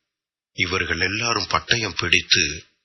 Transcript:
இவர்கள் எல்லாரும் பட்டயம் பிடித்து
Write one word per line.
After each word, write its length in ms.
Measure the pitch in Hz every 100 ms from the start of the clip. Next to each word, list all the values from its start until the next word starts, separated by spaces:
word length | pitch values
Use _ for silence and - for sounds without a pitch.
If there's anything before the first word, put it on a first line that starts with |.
| _ _ _ _ _
இவர்கள் 460 | - 90 92 85 82
எல்லாரும் 480 | 92 107 117 107 90
பட்டயம் 500 | 90 - 120 104 82
பிடித்து 680 | 87 82 - - 76 80 - _